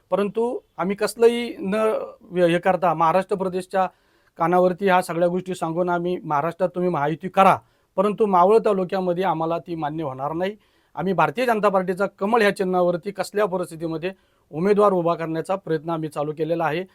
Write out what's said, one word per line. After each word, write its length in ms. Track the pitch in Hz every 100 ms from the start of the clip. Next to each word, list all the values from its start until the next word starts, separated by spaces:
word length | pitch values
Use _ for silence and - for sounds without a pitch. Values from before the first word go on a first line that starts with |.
| _
परंतु 500 | 185 208 220 233 262 - -
आम्ही 180 | 175 202
कसलंही 600 | 214 233 233 240 240 -
न 160 | 190 214 220 208 - -
व्य-, 260 | - 175 175
हे 120 | 170
करता 340 | 190 180 175
महाराष्ट्र 420 | 160 165 180 185 185
प्रदेशच्या 520 | 185 180 185 190 185 - _ _ _ -
कानावरती 480 | 165 180 180 180 196
ह्या 160 | 185
सगळ्या 260 | 180 165 175
गोष्टी 280 | 180 180 180
सांगून 340 | 165 160 180
आम्ही 280 | 175 175 180
महाराष्ट्रात 460 | 160 147 160 - 185
तुम्ही 200 | 180 180
महायुती 400 | 165 143 160 185
करा, 280 | - 196 135 - _ _ -
परंतु 300 | 202 202 214
मावळ 320 | 180 180 226 214
तालुक्यामध्ये 580 | 196 185 196 185 175
आम्हाला 340 | 185 160 165 165
ती 180 | 165 165
मान्य 280 | 147 156
होणार 300 | 151 131 143
नाही. 220 | 160 190 214 _ _ _ -
आम्ही 180 | 180
भारतीय 320 | 175 156 147 247
जनता 240 | 214 196
पार्टीचा 360 | 190 185 185 196
कमळ 360 | - 196 240
ह्या 140 | 202 196
चिन्हावरती 560 | 185 180 175 170 202
कसल्या 340 | 196 180 202 208
परिस्थितीमध्ये 680 | 185 170 160 165 160 175 190 _ _ _
उमेदवार 400 | 151 190 202 208
उभा 240 | 185 170 165
करण्याचा 400 | 160 160 160 190
प्रयत्न 340 | 170 160 160
आम्ही 200 | 165 156
चालू 240 | 151 147 151
केलेला 280 | 156 170 160
आहे. 200 | 160 185